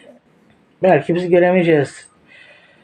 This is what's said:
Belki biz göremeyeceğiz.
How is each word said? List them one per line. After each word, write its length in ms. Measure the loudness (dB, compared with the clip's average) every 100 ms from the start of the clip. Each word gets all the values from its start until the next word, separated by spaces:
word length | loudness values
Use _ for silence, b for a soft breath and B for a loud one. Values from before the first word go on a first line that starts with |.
| B -20 _ _ _ _ _ -4
Belki 320 | 0 0 0 -6
biz 140 | 0
göremeyeceğiz. 760 | 0 2 0 0 0 -2 -10 -20 _ _ b b b b b